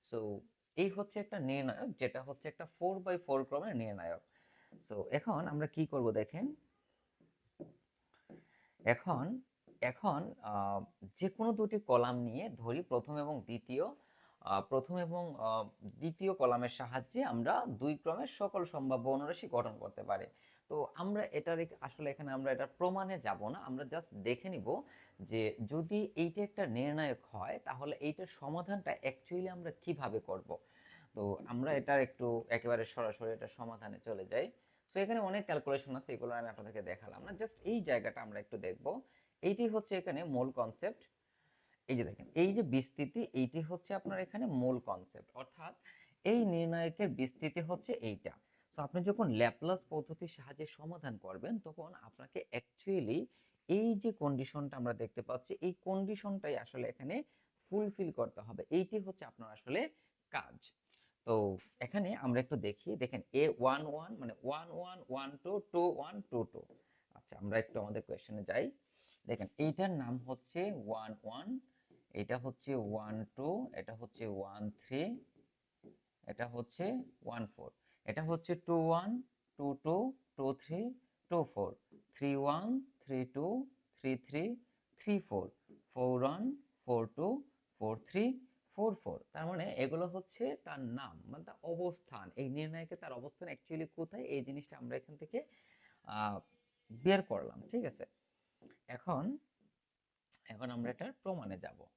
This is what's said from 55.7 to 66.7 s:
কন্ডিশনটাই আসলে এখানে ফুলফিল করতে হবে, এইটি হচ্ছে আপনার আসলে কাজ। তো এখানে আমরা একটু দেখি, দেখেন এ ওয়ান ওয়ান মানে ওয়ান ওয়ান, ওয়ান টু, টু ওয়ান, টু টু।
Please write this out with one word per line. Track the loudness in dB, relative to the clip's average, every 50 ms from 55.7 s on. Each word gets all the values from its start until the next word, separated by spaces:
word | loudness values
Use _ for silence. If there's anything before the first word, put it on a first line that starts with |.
| -2 _ _ 0
কন্ডিশনটাই | 0 2 2 0 -2 -2 -2 -4 -4 -2 0 0 0 0 -2
আসলে | -4 -4 -4 -2 -2 -4
এখানে | _ -4 -4 -2 -2 -4 _ _ _ _ _ _ _ _ _
ফুলফিল | 0 2 2 2 0 0 -2 -2 0 0
করতে | -2 -2 -2 -10 -12 -12
হবে, | -8 -10 -6 _ 4 4
এইটি | 4 4 0 -4 -4
হচ্ছে | -4 -8 _ -12 -16
আপনার | -14 -14 -16 -14 -14 -14
আসলে | -6 0 0 0 0 0 -4 _ _ _ _ _ _ _ -6
কাজ। | -6 -6 -6 -14 -18 -20 -20 _ _ _ _ -20 _ _ _ _ _ _ 4
তো | 6 6 6 4 2 -2 -6 -14 _ _ -10
এখানে | -2 0 0 0 0 -2 0 2
আমরা | 4 4 4 4
একটু | 2 0 -2 0 -2
দেখি, | -4 _ -4 -4 -2 0 0
দেখেন | -2 -2 -6 -8 _ 6 6
এ | 6 6 6 6
ওয়ান | 6 6 6 4 0 -4 -6
ওয়ান | -6 -8 -8 -10 -10
মানে | -8 -10 -10 -6 -4 -4
ওয়ান | -4 -4 -6 -8 -10 -10
ওয়ান, | -10 -10 -12 -16 -10 -6
ওয়ান | -6 -4 -4 -6 -8 -8 _
টু, | -2 -2 -2 -4 2 4
টু | 6 6 6 4 2
ওয়ান, | -4 -6 -6 -8 -8 _
টু | 0 0 0 0
টু। | -4 -14 -14 -14